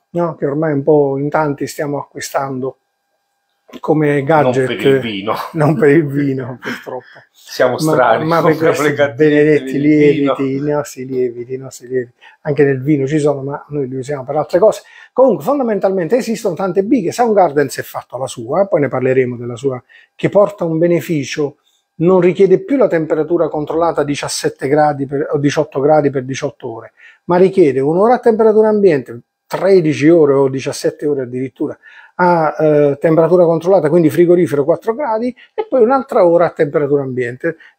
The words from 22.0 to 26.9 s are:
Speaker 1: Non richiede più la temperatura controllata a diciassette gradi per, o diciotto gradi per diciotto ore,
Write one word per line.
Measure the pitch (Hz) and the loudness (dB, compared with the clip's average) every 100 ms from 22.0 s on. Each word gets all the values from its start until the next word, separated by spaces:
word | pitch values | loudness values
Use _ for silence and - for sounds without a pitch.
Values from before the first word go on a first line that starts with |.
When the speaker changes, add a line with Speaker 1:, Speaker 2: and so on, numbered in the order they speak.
Speaker 1:
Non | 160 185 | 2 4
richiede | 180 - 196 185 | 2 2 4 2
più | - 277 | 0 0
la | 208 | 2
temperatura | 170 160 156 151 175 156 | 0 -2 -2 0 0 -2
controllata | 156 147 156 170 160 | -4 -4 -2 -2 -2
a | |
diciassette | 147 143 143 - - - 143 | -2 -4 -6 -6 -6 -6 -2
gradi | 151 151 139 135 | 2 2 0 -6
per, | 139 156 | -6 -4
o | 151 | -2
diciotto | 143 139 147 143 | -2 -2 -4 -2
gradi | 135 156 143 | 2 2 2
per | 135 | -2
diciotto | 127 131 143 - 127 | -8 -8 -8 -8 -14
ore, | 113 113 | -12 -16